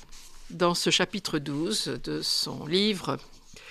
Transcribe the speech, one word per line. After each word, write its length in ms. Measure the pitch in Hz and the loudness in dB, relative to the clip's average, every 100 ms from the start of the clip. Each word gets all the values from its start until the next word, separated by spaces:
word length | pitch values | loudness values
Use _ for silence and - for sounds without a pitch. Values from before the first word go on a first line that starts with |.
| - - - - - | -16 -16 -16 -16 -12
dans 260 | 170 175 | 2 2
ce 160 | 175 175 | 4 4
chapitre 480 | 160 175 202 - 156 | 4 2 0 -2 -2
douze 600 | 143 143 180 208 160 123 | -2 -2 0 0 -2 -4
de 180 | 156 151 | -4 -2
son 460 | 160 - - 135 143 | 0 0 0 -4 0
livre. 500 | 180 214 190 143 135 - - - - - | 4 4 2 0 -4 -6 -20 -20 -20 -16